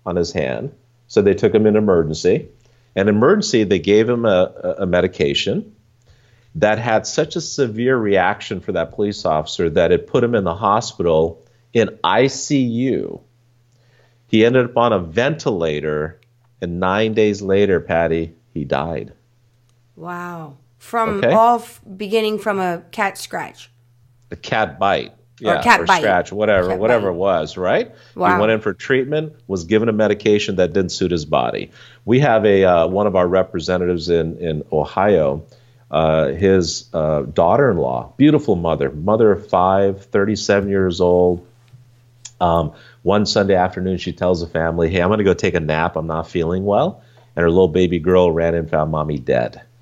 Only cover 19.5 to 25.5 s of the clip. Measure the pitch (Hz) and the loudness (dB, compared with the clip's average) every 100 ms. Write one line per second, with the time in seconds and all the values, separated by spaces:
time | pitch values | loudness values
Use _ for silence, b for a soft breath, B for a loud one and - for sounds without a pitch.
19.5 | _ _ _ _ - 165 175 175 170 156 | _ _ _ _ -18 -14 -12 -12 -14 -18
20.5 | 139 _ _ - 240 226 101 120 190 233 | -20 _ _ -8 -4 -2 0 2 4 4
21.5 | 240 233 - - 190 202 220 214 214 214 | 2 -4 -20 -18 -12 -2 -2 0 -2 -4
22.5 | 196 185 170 - - 196 - - 170 147 | -2 -2 -6 -10 -4 -4 -6 -12 -10 -10
23.5 | - - _ _ _ _ _ - - - | -16 -20 _ _ _ _ _ -20 -14 -6
24.5 | 117 107 71 98 80 53 _ _ - 214 | -2 -2 -2 0 0 -4 _ _ -8 -2